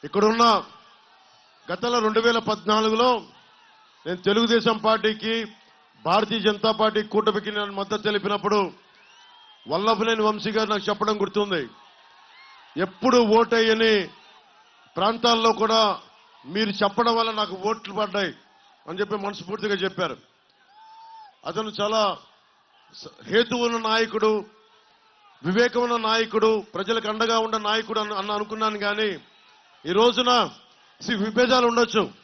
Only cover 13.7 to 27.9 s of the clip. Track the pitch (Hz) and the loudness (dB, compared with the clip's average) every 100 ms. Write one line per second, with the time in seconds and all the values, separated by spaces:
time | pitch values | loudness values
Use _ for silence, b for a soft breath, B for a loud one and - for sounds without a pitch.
13.7 | 220 226 208 170 - - - _ _ _ | 4 4 2 0 -12 -20 -20 _ _ _
14.7 | _ _ - 202 233 233 226 226 220 220 | _ _ -2 0 2 2 4 4 2 2
15.7 | 226 214 170 - _ _ _ 127 190 220 | 4 2 0 -10 _ _ _ -8 -2 -2
16.7 | 196 202 202 233 226 226 214 208 185 202 | 0 0 2 0 2 0 -2 -6 -4 -6
17.7 | 220 196 196 208 196 185 - _ _ _ | -6 -8 -6 -4 -2 -4 -6 _ _ _
18.7 | _ - 185 208 208 202 202 170 214 214 | _ -14 -8 -6 -6 -8 -10 -12 -8 -4
19.7 | 196 190 185 170 123 _ _ _ _ _ | -2 -4 -4 -6 -6 _ _ _ _ _
20.7 | - - - - - - _ - 180 214 | -20 -20 -20 -18 -18 -18 _ -10 -8 -8
21.7 | 208 208 220 202 170 - _ _ _ _ | -4 -2 0 0 -2 -14 _ _ _ _
22.7 | _ _ - - - 110 208 233 247 233 | _ _ -20 -20 -20 -2 0 0 0 -2
23.7 | 233 220 220 226 214 220 214 208 _ _ | -2 0 0 0 0 0 0 -4 _ _
24.7 | _ _ _ _ _ _ _ 151 190 240 | _ _ _ _ _ _ _ -2 2 2
25.7 | 240 240 233 220 226 226 214 220 220 - | 2 -2 -2 0 0 0 2 2 2 -4
26.7 | 175 190 226 214 214 226 226 226 220 208 | -8 -2 -2 -2 -2 0 0 0 -2 -2
27.7 | 220 220 | -2 -2